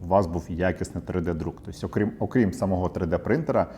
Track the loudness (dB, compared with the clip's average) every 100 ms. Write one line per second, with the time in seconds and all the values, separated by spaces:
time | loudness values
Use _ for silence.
0 | 4 4 4 -2 -4 0 0 0 -4 -6
1 | -4 -2 0 -2 -4 -8 -14 -8 -4 0
2 | 0 0 0 2 2 2 0 2 0 0
3 | 0 -2 2 0 2 2 2